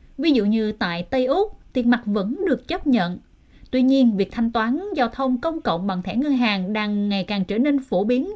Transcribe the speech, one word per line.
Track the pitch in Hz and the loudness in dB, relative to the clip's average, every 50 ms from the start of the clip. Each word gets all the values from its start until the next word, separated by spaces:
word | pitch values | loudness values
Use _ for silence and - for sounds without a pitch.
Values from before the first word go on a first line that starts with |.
| - - - - | -20 -16 -8 -2
Ví | 285 339 | 0 2
dụ | 277 233 202 | 2 4 2
như | 202 220 226 214 214 | 2 2 0 0 -2
tại | 214 - 208 175 170 175 | -2 -4 -4 -4 -4 -4
Tây | 175 - - 262 254 | -6 -2 -2 0 2
Úc, | 254 294 370 415 403 - - - - | 2 2 2 0 -2 -4 -10 -14 -6
tiền | - 254 233 240 | -4 0 2 2
mặt | 240 240 240 | 2 2 0
vẫn | 208 202 214 185 208 277 392 370 | -2 -2 -2 -2 -2 -2 -2 0
được | 349 262 - - - | 0 0 -2 -2 -4
chấp | 330 370 - | -6 -4 0
nhận. | 302 247 214 175 175 180 - - _ _ _ _ _ - - - - | 2 2 2 2 0 -4 -8 -12 _ _ _ _ _ -20 -20 -8 -4
Tuy | - 262 | 0 2
nhiên, | 254 262 269 269 262 233 208 | 4 4 4 6 4 4 4
việc | 190 190 196 | 2 0 -2
thanh | - 233 233 233 | -2 -2 -2 0
toán | - 233 220 233 262 330 392 415 392 | 0 0 0 0 -2 -2 -4 -4 -2
giao | 302 247 233 | -2 -2 -2
thông | - - 269 254 254 240 | -2 -2 -2 -2 -2 -2
công | - 330 320 311 | -2 -4 -4 -4
cộng | - 214 165 170 190 | -2 -2 -2 -2 -2
bằng | 202 185 180 | -4 -4 -4
thẻ | 180 190 196 | -4 -4 -2
ngân | 226 294 294 | -2 0 0
hàng | 277 247 247 214 208 190 180 190 | 2 2 2 2 0 0 -2 -2
đang | 214 214 214 208 208 202 202 202 | -2 -2 -2 -2 -2 0 0 0
ngày | 196 196 185 | 0 -2 -2
càng | - 208 196 185 | -2 -2 -2 -2
trở | - 202 220 | 0 0 0
nên | 269 294 285 269 | 2 2 2 0
phổ | - - 196 180 208 | 0 0 0 0 2
biến | 220 247 254 311 392 427 | 2 0 0 0 -2 -4